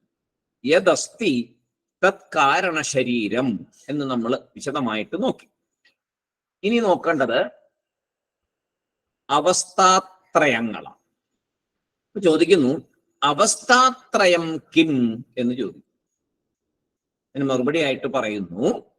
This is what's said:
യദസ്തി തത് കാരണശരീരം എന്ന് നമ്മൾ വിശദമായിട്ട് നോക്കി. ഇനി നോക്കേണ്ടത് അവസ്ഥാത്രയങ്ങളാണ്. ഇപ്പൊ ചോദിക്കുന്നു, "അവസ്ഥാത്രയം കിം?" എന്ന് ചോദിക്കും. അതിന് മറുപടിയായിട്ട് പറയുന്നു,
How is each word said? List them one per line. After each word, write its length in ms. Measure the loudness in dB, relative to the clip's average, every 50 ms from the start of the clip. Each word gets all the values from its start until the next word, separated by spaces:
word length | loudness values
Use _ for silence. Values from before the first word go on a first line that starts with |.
| _ _ _ _ _ _ _ _ _ _ _ _ -2
യദസ്തി 880 | 2 2 4 4 2 2 2 -2 -8 -8 -4 -2 0 0 0 -2 -6 _ _ _ _ _ _ _ _ _ _ 0
തത് 100 | 0 0
കാരണശരീരം 1500 | -2 -8 _ -2 2 2 2 2 2 0 -2 -4 -4 -6 -4 -2 -2 0 0 -2 -2 -2 -2 -2 -2 -2 -2 -2 -4 -8 -14 _ _ _ -8
എന്ന് 180 | -6 -6 -4
നമ്മൾ 320 | -4 -4 -4 -2 -2 -4 -4 -6 _ -20
വിശദമായിട്ട് 680 | -12 -10 -8 -6 -4 -4 -4 -4 -6 -6 -6 -6 -4
നോക്കി. 260 | -4 -4 -4 -6 -12 _ _ _ _ _ _ _ _ _ _ _ _ _ _ _ _ _ _ _ _ _ _ _
ഇനി 160 | -2 -2 0 0
നോക്കേണ്ടത് 720 | 2 2 0 0 0 -2 -2 0 0 0 0 0 -2 -2 -6 _ _ _ _ _ _ _ _ _ _ _ _ _ _ _ _ _ _ _ _ _ _ _ _ _ _ _ _ _ _ _ _ _ _ -2
അവസ്ഥാത്രയങ്ങളാണ്. 1600 | 0 2 2 2 2 0 -2 -4 0 4 4 6 6 4 2 -2 -10 _ _ _ 0 2 2 2 2 0 -2 -6 -8 -10 -14 -16
ഇപ്പൊ 1300 | -20 _ _ _ _ _ _ _ _ _ _ _ _ _ _ _ _ _ _ _ _ _ _ _ -6 -2
ചോദിക്കുന്നു, 640 | 2 2 2 4 4 4 4 4 4 2 0 -4 -6 _ _ _ _ _ _ _
"അവസ്ഥാത്രയം 1400 | -2 -2 0 0 0 0 -2 -2 0 2 4 4 4 2 0 -4 -8 _ -2 0 2 2 2 2 0 -4 -8 -10 -10 _ 0
കിം?" 480 | 2 2 2 2 0 0 0 -2 -4 -10 _ _ -4
എന്ന് 160 | -4 -4 -4
ചോദിക്കും. 280 | -4 -6 -8 -10 -14 -20 _ _ _ _ _ _ _ _ _ _ _ _ _ _ _ _ _ _ _ _ _ _ _ _ _ _ _ _ _ -8
അതിന് 100 | -4 -2
മറുപടിയായിട്ട് 600 | -2 0 0 0 0 0 0 0 -2 -2 -4 -4
പറയുന്നു, 760 | -4 -4 -4 -4 -4 -4 -6 -8 -8 -6 -2 -2 -2 -2 -4 -8 _ _